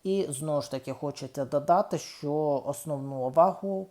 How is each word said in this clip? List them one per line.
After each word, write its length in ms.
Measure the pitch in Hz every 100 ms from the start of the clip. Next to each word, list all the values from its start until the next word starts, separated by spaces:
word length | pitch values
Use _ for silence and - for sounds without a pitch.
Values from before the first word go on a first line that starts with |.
І, 240 | 190 196 185
знову 320 | 135 156 147
ж 100 | -
таки, 220 | 135 135
хочеться 520 | 131 147 139 135 - 131
додати, 520 | 147 143 175 214 160
що 680 | - - 147 151 151 139 -
основну 640 | 139 160 139 139 135 127
увагу 600 | 143 180 180 196 190 190